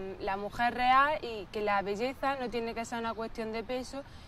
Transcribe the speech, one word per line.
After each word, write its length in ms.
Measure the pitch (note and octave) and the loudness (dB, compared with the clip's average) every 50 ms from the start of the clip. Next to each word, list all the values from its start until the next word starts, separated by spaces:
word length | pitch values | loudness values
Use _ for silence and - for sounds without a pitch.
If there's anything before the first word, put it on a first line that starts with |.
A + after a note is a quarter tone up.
| F#3+ F#3+ F#3+ - | -6 -6 -6 -4
la 160 | - G#3 F#3+ | -2 -2 -2
mujer 380 | G3+ G3+ G3+ - - A#3+ A#3+ A#3+ | -2 -2 -4 0 2 2 2 2
real 460 | A#3+ B3 B3+ B3+ C4 C#4 D4 D#4 - | 4 6 8 8 8 8 6 4 0
y 240 | - A#3+ A3+ G#3+ F3+ - | -2 -4 -6 -6 -8 -6
que 100 | - G#3+ | -4 -2
la 220 | G#3 G#3 G3+ G3 F#3+ | 2 2 2 2 2
belleza 540 | G3 G#3 G3 A#3 C4 C4+ - - C4+ C#4 C4+ | 2 0 0 0 0 0 0 0 0 0 0
no 120 | B3+ A3 | -2 -2
tiene 240 | G#3+ A#3+ A3+ A3+ A3+ | -2 -2 -4 -2 -4
que 100 | A3+ A#3 | -4 -6
ser 140 | - B3 A#3 | -4 -4 -4
una 160 | A3+ A3+ A3 | -4 -4 -4
cuestión 380 | G#3+ A3+ A3 - - A3+ A3 | -4 -6 -6 -6 -6 -6 -4
de 120 | A3 A3+ G#3 | -4 -4 -4
peso 380 | A3 B3+ B3+ B3+ - - C4+ C#4+ - - - - | -2 -4 -4 -4 -6 -8 -10 -10 -10 -14 -16 -16